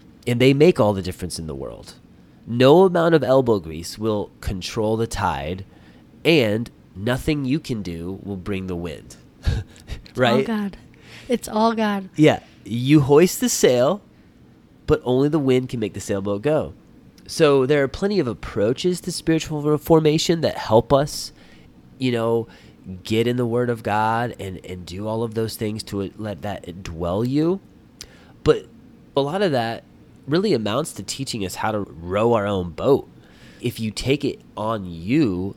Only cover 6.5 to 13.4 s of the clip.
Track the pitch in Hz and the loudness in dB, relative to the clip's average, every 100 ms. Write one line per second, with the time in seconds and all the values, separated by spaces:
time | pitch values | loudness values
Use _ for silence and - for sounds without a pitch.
6.5 | 107 120 - - 90 107 123 - 147 135 | 0 -4 -12 -20 -8 -4 -2 -2 -2 -2
7.5 | 147 - 117 87 82 85 95 - 98 87 | -4 -4 -8 -6 -8 -8 -10 -10 -10 -6
8.5 | 95 92 87 85 60 57 - - _ - | -6 -6 -6 -6 -10 -16 -20 -20 _ -4
9.5 | 113 - - - - - - 123 110 - | -4 -6 -18 -14 -14 -12 -2 2 2 0
10.5 | 214 202 - - - - - - 240 - | -4 -4 -10 -20 -20 -20 -20 -4 -4 -2
11.5 | 214 226 226 214 202 190 - 151 104 - | 0 0 2 0 -2 -6 4 4 4 -4
12.5 | - 101 117 131 151 131 143 185 - | -20 -8 -4 4 4 6 6 4 2